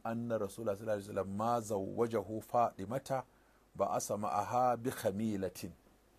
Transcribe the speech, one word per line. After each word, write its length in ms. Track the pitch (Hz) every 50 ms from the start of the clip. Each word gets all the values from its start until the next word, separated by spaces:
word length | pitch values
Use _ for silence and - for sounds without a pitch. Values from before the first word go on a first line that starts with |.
| -
anna 340 | 113 117 117 120 117 113 110
Rasulullah 380 | 104 92 - - 117 110 98
sallallahu 240 | 95 113 110 107 101
alaihi 80 | 98 104
wasallam 280 | 104 98 95 95 98
ma 240 | 101 110 117 120 120
zawwajahu 800 | 110 104 110 98 98 101 101 101 117 117 113 107 98 101 110 110 -
Fatimata 840 | - - 120 117 107 - - 95 95 120 139 - - 135 131 - - _ _ _ _ _ _ _ _ _
ba'asa 400 | - 98 - 95 123 - - 107 104
ma'aha 580 | 104 98 - 101 104 98 120 123 127 127 120
bi 140 | 117 113 131
khamilatin. 840 | 123 - - 107 95 101 113 110 104 95 95 90 - - - 90 85 - _ - - _ _ _ _